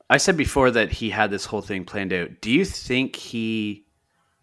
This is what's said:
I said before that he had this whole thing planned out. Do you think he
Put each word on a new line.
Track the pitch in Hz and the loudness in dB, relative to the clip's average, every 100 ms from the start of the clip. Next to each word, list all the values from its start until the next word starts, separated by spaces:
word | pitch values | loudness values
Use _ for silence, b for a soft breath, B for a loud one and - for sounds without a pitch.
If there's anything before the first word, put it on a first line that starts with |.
| _ | _
I | 139 | 4
said | 196 170 | 4 2
before | 139 143 127 | 2 4 4
that | 113 104 | 4 2
he | - 113 | -2 -2
had | 98 104 | 0 0
this | 98 - | 0 -4
whole | 107 | -6
thing | - 98 | -4 -8
planned | 87 104 95 | -6 -6 -2
out. | 92 85 - | -2 -4 -6
Do | 107 | 2
you | 143 | 2
think | 185 - - 127 131 | 2 -4 -2 0 0
he | - - 117 110 110 107 104 _ _ _ _ _ _ | -6 -8 -4 -2 -2 -4 -6 _ _ _ _ _ _